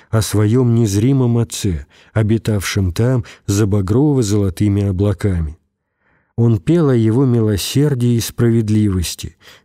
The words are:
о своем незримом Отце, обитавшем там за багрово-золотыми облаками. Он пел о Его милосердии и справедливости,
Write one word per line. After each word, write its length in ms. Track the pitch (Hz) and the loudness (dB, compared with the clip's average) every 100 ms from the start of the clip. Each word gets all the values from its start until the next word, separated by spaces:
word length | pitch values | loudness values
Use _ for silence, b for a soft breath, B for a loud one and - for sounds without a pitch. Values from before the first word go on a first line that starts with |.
| B | B
о 120 | 110 | -2
своем 540 | 104 101 107 120 123 117 | 0 0 2 2 2 2
незримом 640 | 113 101 123 139 123 117 | 2 2 2 2 2 0
Отце, 480 | 113 - 104 80 - b b | -2 -4 -4 -4 -8 b b
обитавшем 800 | - 107 110 - 104 - - 95 | -2 0 0 0 -4 -2 -2 -2
там 320 | 85 117 131 B B - | 0 0 -2 B B -4
за 200 | 101 107 | 0 0
багрово-золотыми 1160 | 101 95 113 151 139 107 104 98 85 104 101 | 0 0 0 2 0 0 0 -2 0 0 0
облаками. 760 | 101 90 104 101 104 90 78 76 _ _ _ _ _ _ _ - | -2 0 -2 -2 -2 -2 -4 -8 _ _ _ _ _ _ _ -2
Он 200 | 117 110 | 2 2
пел 320 | - 170 147 | 2 2 2
о 60 | 123 | 2
Его 300 | 110 113 139 | 2 2 2
милосердии 880 | 120 107 101 - 131 147 131 120 | 2 0 0 -2 -2 0 0 0
и 60 | 117 | 0
справедливости, 1160 | - - 120 117 107 107 104 92 85 - - - B B | -2 -2 0 2 0 0 0 0 -4 -8 -14 -18 B B